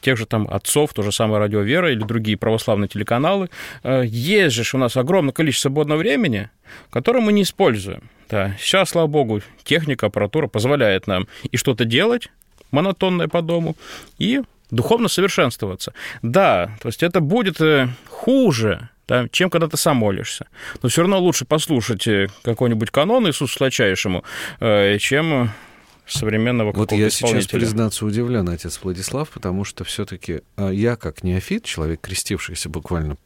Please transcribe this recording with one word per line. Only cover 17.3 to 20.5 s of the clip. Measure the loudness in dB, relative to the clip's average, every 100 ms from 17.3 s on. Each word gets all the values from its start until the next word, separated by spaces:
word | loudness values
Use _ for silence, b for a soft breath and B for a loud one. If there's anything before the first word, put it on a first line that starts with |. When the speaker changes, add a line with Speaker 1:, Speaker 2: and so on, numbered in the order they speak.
| 0 0 2
Speaker 1:
э, | 4 4 2 -2 -14
хуже, | -6 2 4 4 4 0 0 -6 _ -2
да, | 0 0
чем | 0 2
когда | 2 0
ты | 0
сам | 2 2
молишься. | 2 0 -6 -10 -14